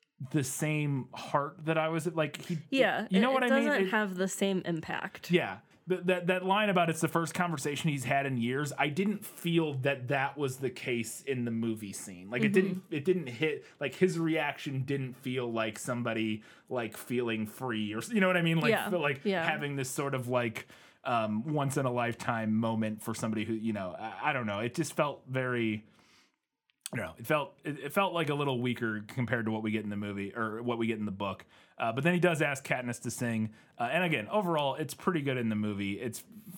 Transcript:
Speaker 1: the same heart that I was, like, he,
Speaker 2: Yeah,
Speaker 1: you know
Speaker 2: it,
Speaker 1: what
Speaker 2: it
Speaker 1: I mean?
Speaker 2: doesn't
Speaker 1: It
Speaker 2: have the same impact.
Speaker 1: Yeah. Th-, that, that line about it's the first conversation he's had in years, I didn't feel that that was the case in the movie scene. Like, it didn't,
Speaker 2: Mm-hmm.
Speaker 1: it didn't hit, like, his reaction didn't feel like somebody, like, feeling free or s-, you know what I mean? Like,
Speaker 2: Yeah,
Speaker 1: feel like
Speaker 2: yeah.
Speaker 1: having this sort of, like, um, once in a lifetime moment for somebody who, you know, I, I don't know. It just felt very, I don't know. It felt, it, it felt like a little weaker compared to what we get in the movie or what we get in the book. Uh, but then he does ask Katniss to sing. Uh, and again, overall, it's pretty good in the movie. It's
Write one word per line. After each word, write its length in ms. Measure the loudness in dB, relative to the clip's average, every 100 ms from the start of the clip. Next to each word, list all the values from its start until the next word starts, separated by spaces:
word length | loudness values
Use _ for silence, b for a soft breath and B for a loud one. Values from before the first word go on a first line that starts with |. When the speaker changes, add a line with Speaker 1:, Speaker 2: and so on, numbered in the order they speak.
| _ _ -2
Speaker 1:
the 100 | 0
same 640 | 0 -2 0 0 2 0 -4
heart 440 | -10 -2 0 0 -4 0
that 100 | 2
I 120 | 2
was, 180 | 0 0
like, 260 | 0 0 -2
he, 160 | -6 -6 -2
Speaker 2:
Yeah, 360 | 4 4 4 2
Speaker 1:
you 100 | 4
know 100 | 6
Speaker 2:
it, 40 |
Speaker 1:
what 80 | 4
Speaker 2:
it 100 | 4
Speaker 1:
I 40 | 4
mean? 80 | 4
Speaker 2:
doesn't 140 | 4 2
Speaker 1:
It 40 |
Speaker 2:
have 240 | 2 0 0
the 120 | -2
same 340 | 0 2 2
impact. 680 | 0 -2 -2 -6 -6 -10 2
Speaker 1:
Yeah. 280 | 2 2 -4 b b -4
Th-, 120 | 0
that, 220 | 2 0 2
that 160 | 0
line 260 | 2 4 4
about 180 | 6 4
it's 140 | 2
the 60 | 2
first 260 | 2 0
conversation 560 | 0 0 0 -2 0 0
he's 140 | 0
had 200 | 2 2
in 140 | 2 2
years, 340 | 0 0 -2 0
I 100 | 0
didn't 360 | 2 0 0 -6
feel 480 | -6 0 2 2 0
that 260 | 0 0 0
that 300 | 0 0 0
was 180 | -4 -2
the 140 | -4
case 520 | -4 -2 -2 -2 -6 -4
in 180 | -2
the 60 | -2
movie 420 | 0 -2 -2 -6
scene. 380 | -10 -12 -14 -10
Like, 140 | -2
it 80 | 4
didn't, 220 | 4 4 -2
Speaker 2:
Mm-hmm. 180 | -6
Speaker 1:
it 100 | -2
didn't 220 | 2 2 0
hit, 380 | -2 -2 -2 B B
like, 160 | -6
his 240 | 2 2 4
reaction 640 | 0 0 0 -4 -6 -4 -2
didn't 280 | -2 -2 -6
feel 360 | -4 -2 -2
like 260 | 0 -2 -2
somebody, 640 | -4 -2 0 0 0 -2 B B B
like, 260 | -4 -4 -8
feeling 500 | -4 0 0 0 -2
free 460 | -4 -2 -2 -2
or 60 | -4
s-, 100 | 0
you 120 | 4
know 40 | 4
what 120 | 6
I 40 |
mean? 180 | 4 4
Like, 100 | 4
Speaker 2:
Yeah, 180 | 4 2
Speaker 1:
feel 120 | 2
like 180 | 0 0
Speaker 2:
yeah. 200 | 0 0 0
Speaker 1:
having 280 | 0 -2 -2
this 140 | -4
sort 240 | -2 -2
of, 140 | -2 0
like, 380 | 2 2 -2 -12 B B B
um, 480 | 0 2 2 0 0
once 240 | 0 2 2
in 80 |
a 80 | 0
lifetime 640 | 2 0 -2 -2 0 2
moment 480 | 2 2 2 0 -2
for 120 | -6
somebody 300 | -4 -2 -2
who, 80 | -2
you 220 | -2 -2
know, 200 | -2 -4 -6
I, 320 | -10 -2 -2
I 20 |
don't 140 | 0 -2
know. 140 | -2
It 140 | -2
just 220 | -4 -4 0
felt 260 | -2 -2 -4
very, 560 | -2 0 0 0 -2 b b b b b b _ _ _ _ -10
I 40 | -8
don't 100 | -8
know. 60 | -10
It 100 | 0
felt, 240 | 0 0 -6
it, 160 | -8 -8
it 140 | -4
felt 200 | -2 0
like 160 | 0 0
a 60 |
little 260 | 0 0 0
weaker 440 | -2 -2 -2 -4 -6
compared 380 | -4 -2 0
to 80 | 0
what 100 | -2
we 80 | 0
get 140 | -2
in 60 | -2
the 60 | -4
movie 360 | -4 -4 -6
or 280 | -4 -4 -4
what 140 | -4 0
we 100 | 0
get 100 | 0
in 60 |
the 80 | -2
book. 320 | -2 -4 -6 -12 B B -4
Uh, 140 | -2
but 100 | 2
then 100 | 2
he 60 | 4
does 240 | 4 4
ask 220 | 2 0 -2
Katniss 340 | -2 -2 -6
to 80 | -6
sing. 380 | -4 -2 0 -2 B B -6
Uh, 100 | -2
and 100 | 0
again, 240 | 2 0 0
overall, 420 | 0 2 2 0 -2
it's 180 | -6
pretty 260 | -2 -2 0
good 160 | 0 0
in 120 | 0
the 60 |
movie. 460 | 0 0 -2 -4 -4
It's 240 | -6 -8 -14 -20 -18